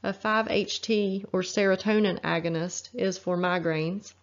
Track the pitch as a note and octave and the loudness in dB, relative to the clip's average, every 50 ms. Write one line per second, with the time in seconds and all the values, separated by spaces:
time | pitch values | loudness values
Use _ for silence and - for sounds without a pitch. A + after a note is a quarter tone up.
0 | - G3 G3 - - G#3+ G#3+ A3 A3 A3 - G3+ G3 G3+ - - - - A3+ G#3 | -4 -6 -6 -4 -2 0 0 0 0 2 0 0 0 0 -4 -8 -2 0 2 2
1 | G3+ G3 F#3+ G3 G3 - - F#3 F#3 - - G#3 G3+ G3 F#3+ F#3+ - G#3 G#3+ G#3+ | 2 0 -2 -4 -6 -2 -2 -2 -2 0 0 2 4 4 4 2 2 2 4 4
2 | G#3+ G3 F3 - - - E3+ E3+ E3 E3+ E3 D#3+ E3 F3+ F3 - - - - B3 | 4 2 0 0 -2 -2 -2 0 0 0 -2 -2 -2 -4 -6 -8 -12 -10 -4 0
3 | F#3+ F#3+ F#3 - - F3+ F3+ F3 F3+ F3+ F3+ F#3 E3 E3 D#3+ D#3 D#3+ D#3+ F#3 G3+ | 0 0 0 -2 -2 -2 0 0 2 2 0 0 0 0 0 0 0 -2 -4 -6
4 | - - - _ | -8 -12 -20 _